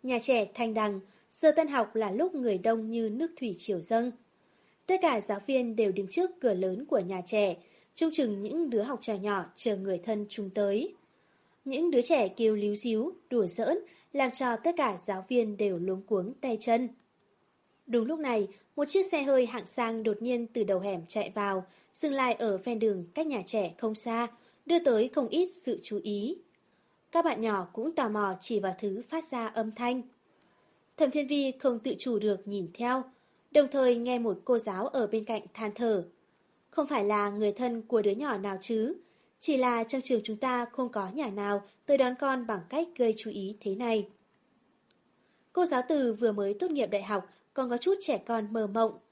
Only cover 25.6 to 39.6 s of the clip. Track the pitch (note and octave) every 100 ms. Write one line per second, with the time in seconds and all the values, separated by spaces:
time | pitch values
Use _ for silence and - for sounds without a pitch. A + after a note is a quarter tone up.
25.6 | - A3+ - G#3 G#3+ G3+ A3 F#4 - _
26.6 | _ _ _ _ _ E4 E4+ A3 A3+ G3+
27.6 | F3 - C4+ E4 A#3+ G#3 G3+ F#3 - A3
28.6 | F#3+ F#3 G#3 G3 A#3+ D#4+ D#4+ B3+ A3 A3+
29.6 | A3 A3 A#3+ B3+ A#3+ _ _ _ _ _
30.6 | _ _ _ - D4 D4 C4+ D4 C4+ C4
31.6 | C4+ A#3+ C4 - C4 A3 G#3 G3 G3+ G3+
32.6 | E3+ E3+ A#3+ C4 C4 _ _ _ _ D4
33.6 | C#4 C#4 B3+ A#3+ A#3+ B3 A#3 F#3 - A#3+
34.6 | A3 F#3 A#3+ C4+ G#3+ A3 G#3+ A3 - -
35.6 | G#3+ G#3 A#3 G#3 E3+ _ _ _ _ _
36.6 | _ - D4 C#4 G3+ G#3 G#3 G3+ G#3+ G#3
37.6 | B3 A#3 A3 A#3 G#3 G#3 D4 G#3+ G3+ F#3+
38.6 | - A3 A3+ F#4 _ _ _ _ - C#4